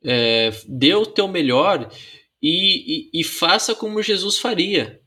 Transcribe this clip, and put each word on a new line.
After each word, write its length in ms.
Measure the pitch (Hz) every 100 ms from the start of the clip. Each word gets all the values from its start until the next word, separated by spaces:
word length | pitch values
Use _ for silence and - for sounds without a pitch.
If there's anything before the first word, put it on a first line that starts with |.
É, 480 | - 123 117 113 113 110 -
dê 260 | 131 139
o 120 | 202 214
teu 220 | - 196
melhor 640 | 185 139 123 180 175 117 - - - _ _
e, 680 | - 175 196 - - 156 156
e, 80 | 165
e 20 |
faça 500 | 160 - 170 208 -
como 300 | 220 220 214
Jesus 340 | 214 196 196 -
faria. 640 | 240 196 180 190 110 -